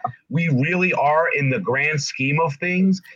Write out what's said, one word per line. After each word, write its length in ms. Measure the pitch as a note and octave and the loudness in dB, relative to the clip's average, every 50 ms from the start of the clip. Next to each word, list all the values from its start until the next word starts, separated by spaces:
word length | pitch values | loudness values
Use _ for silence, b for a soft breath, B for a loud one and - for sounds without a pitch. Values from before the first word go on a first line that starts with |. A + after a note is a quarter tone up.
| - B A#2+ B B - | -8 B -10 B B -6
we 180 | B2+ E3 E3+ E3 | -4 -2 0 0
really 440 | C#3 B2 C3+ D#3+ F3+ F3+ F#3 F#3 - | 2 0 0 0 0 0 0 0 0
are 360 | - C#3 D3 D3+ D#3+ E3+ E3+ - | 2 2 2 4 2 2 2 0
in 140 | C#3+ C#3+ C3+ | 0 0 0
the 80 | B2+ A2+ | 0 -2
grand 400 | F2+ G#2+ B2 C3+ D3 D3+ D#3 D3 | -2 -2 -2 0 0 0 -2 -2
scheme 400 | C#3+ - - - C3+ C3+ C#3+ D3+ | -4 -6 -6 -4 -2 -2 0 0
of 140 | D#3+ C#3+ C#3 | 0 -2 -2
things, 440 | - F3 F3+ F3+ F#3 F#3+ F#3+ F#3 F#3 B B B | -4 -4 -2 0 2 2 2 2 0 B B B